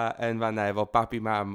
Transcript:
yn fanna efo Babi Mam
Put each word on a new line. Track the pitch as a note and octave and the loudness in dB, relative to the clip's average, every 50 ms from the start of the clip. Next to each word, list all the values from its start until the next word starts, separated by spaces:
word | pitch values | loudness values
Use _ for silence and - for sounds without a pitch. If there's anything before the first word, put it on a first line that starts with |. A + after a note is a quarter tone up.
| A#2 A2+ - | 2 0 -2
yn | - A#2 A#2 A2+ A2+ | -2 -2 -2 0 0
fanna | A#2 A2 G#2+ A2 G#2 | 0 0 0 0 0
efo | G2+ G2 G#2+ G#2+ - | 0 2 0 0 2
Babi | - A#2 A2+ - B2 A2+ | 2 2 2 2 -2 -4
Mam | A2 A2 A2 G#2 G2+ G2+ G2 | -2 0 0 0 -2 -4 -6